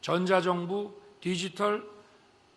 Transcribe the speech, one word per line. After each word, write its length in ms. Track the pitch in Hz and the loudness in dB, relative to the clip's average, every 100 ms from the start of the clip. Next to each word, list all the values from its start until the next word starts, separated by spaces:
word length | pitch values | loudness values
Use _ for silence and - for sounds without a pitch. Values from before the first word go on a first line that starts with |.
전자정부, 960 | - 165 180 185 175 175 175 196 208 - - - | 0 0 4 4 4 0 0 -4 -4 -10 -20 -8
디지털, 640 | 175 180 185 - 208 208 - - - - - _ _ | -4 -2 -4 -2 0 0 -6 -18 -20 -20 -20 _ _